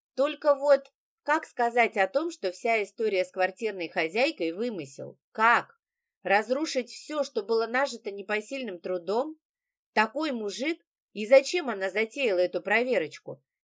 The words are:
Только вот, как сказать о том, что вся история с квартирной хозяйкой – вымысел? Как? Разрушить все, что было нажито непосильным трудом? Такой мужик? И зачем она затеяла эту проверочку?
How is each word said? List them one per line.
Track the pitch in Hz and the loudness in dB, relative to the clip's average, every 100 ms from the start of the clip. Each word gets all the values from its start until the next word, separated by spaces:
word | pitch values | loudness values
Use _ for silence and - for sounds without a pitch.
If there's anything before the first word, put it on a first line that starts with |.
| _ - | _ -2
Только | 294 294 302 269 | -2 2 2 4
вот, | 285 277 - _ _ _ | 6 4 2 _ _ _
как | - 311 - | -2 -2 -2
сказать | - 233 233 226 220 | -2 0 2 2 2
о | 190 | 0
том, | 277 330 | 0 -4
что | - 185 | -4 -6
вся | - 240 226 | -4 -2 -2
история | 202 - 220 190 | -2 -4 -2 0
с | 185 | -2
квартирной | 190 185 - 220 190 160 | -2 -2 -2 -8 -6 -6
хозяйкой – | 185 160 202 285 311 165 | -4 -2 0 0 0 -4
вымысел? | 175 240 196 139 - 131 - _ | -4 -6 -6 -10 -12 -16 -16 _
Как? | - 226 220 - _ _ _ _ _ | 0 4 2 0 _ _ _ _ _
Разрушить | 180 202 220 262 311 269 233 | 0 2 2 -2 -2 -4 -6
все, | - - 302 | -12 -8 -4
что | 269 233 | -2 -4
было | 202 226 226 | -2 0 0
нажито | 247 277 233 214 | 0 0 -4 -10
непосильным | 202 196 214 214 269 240 175 | -10 -4 -4 -4 -8 -8 -8
трудом? | 175 180 170 220 311 311 _ _ _ _ _ | -4 -4 -2 -2 -2 -6 _ _ _ _ _
Такой | 214 220 269 311 | 0 0 0 -4
мужик? | 240 208 196 294 330 _ _ _ | -4 -6 -4 -4 -6 _ _ _
И | 202 214 | -6 6
зачем | 262 277 359 277 | 6 6 -4 -2
она | 202 190 | -4 -2
затеяла | 202 220 285 254 180 | -2 -4 -2 0 2
эту | 180 180 | 2 0
проверочку? | 196 220 247 214 151 - - - _ _ | 0 0 2 0 -2 -10 -16 -18 _ _